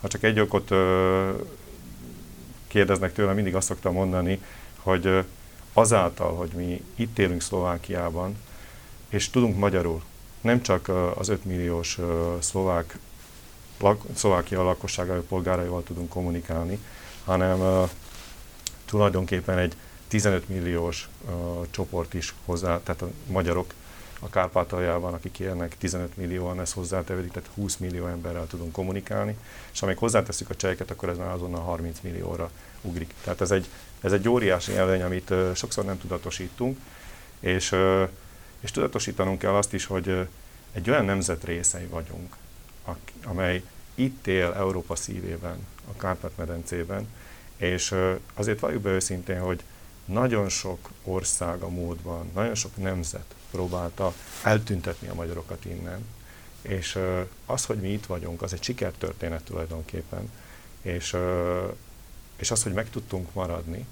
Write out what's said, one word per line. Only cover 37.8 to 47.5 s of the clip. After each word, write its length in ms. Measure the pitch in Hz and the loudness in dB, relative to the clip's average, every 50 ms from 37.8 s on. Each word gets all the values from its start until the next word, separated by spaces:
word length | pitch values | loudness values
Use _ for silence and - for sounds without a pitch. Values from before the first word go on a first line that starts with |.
| 95 95 95 95 95 92 - - - - - - - - - - | 6 8 8 6 4 2 0 -10 -16 -18 -18 -18 -18 -18 -18 -10
és 100 | - 113 | -10 -6
tudatosítanunk 680 | - 139 135 - - 110 - - - - 95 95 98 95 | 0 0 0 2 0 -2 -2 -2 0 2 2 2 2 2
kell 160 | - 98 98 | 2 4 4
azt 180 | 101 101 - - | 4 4 2 -2
is, 120 | 92 - | -4 -2
hogy, 240 | - 98 95 87 92 | 0 -2 -2 0 2
ö, 140 | 95 92 92 82 - - - - - - - - - | 0 0 0 -2 -6 -14 -18 -18 -18 -20 -18 -8 -6
egy 180 | 95 85 113 | -4 2 4
olyan 140 | 135 151 113 | 4 4 4
nemzet 400 | 95 98 98 85 80 87 82 - | 4 2 2 2 0 -2 -2 -2
részei 420 | - 85 85 87 - - 90 90 | -4 -4 0 0 0 0 0 -6
vagyunk, 500 | 87 82 82 80 - 87 85 87 90 - - - - - - - - - - - | -6 -6 -6 -6 -6 -10 -10 -12 -12 -14 -16 -18 -18 -18 -18 -18 -18 -18 -12 -8
ak-, 280 | - 87 - - - - - - | -8 -8 -8 -10 -16 -16 -12 -8
amely 380 | 117 95 90 95 87 90 92 - - - - - - - | -6 -2 2 2 2 2 0 -2 -8 -16 -18 -18 -14 -2
itt 320 | - 127 135 131 - - | 0 0 0 0 -4 0
él 260 | - 92 92 90 87 87 | 2 4 4 4 4 2
Európa 380 | 98 98 95 95 92 85 - 85 | 2 0 0 0 -2 -2 -4 -4
szívében, 720 | 82 - - 101 95 90 90 85 85 90 87 85 87 92 - - - - - 104 | -4 -4 -6 -6 -6 -4 -6 -6 -6 -6 -8 -8 -8 -10 -12 -14 -18 -14 -14 -10
a 20 | |
Kárpát-medencében, 1120 | - - 95 92 90 - 82 - - 87 82 85 85 82 - - 87 85 85 95 98 107 110 - - - - - - - - | -4 -2 -2 -2 -2 -4 -8 -6 -6 -6 -4 -4 -6 -6 -4 -4 -4 -4 -4 -4 -6 -6 -8 -10 -16 -16 -18 -18 -18 -18 -18